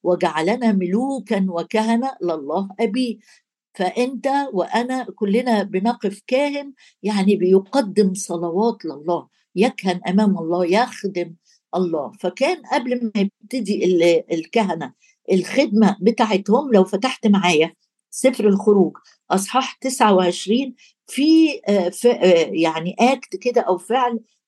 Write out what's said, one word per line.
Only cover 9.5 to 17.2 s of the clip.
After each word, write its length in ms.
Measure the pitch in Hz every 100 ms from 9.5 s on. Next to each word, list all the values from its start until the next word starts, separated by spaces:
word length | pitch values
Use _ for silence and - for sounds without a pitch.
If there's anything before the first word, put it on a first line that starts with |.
| -
يكهن 460 | 247 - 185 180 175
أمام 300 | 196 214 175
الله، 280 | 165 175 175
يخدم 720 | 196 247 - 196 180 165 165 _ _ _ 180
الله. 360 | 180 160 127 -
فكان 420 | 180 175 277 349 -
قبل 380 | 254 247 247 226 202
ما 60 |
يبتدي 640 | 196 - 208 262 196 208 180
ال-، 380 | 175 170 165 -
الكهنة 600 | 170 160 233 202 165 135 - _ _ -
الخدمة 640 | 185 175 - 285 208 208 208
بتاعتهم، 720 | 190 233 214 196 202 233 294
لو 100 | 208
فتحت 440 | 185 196 254 -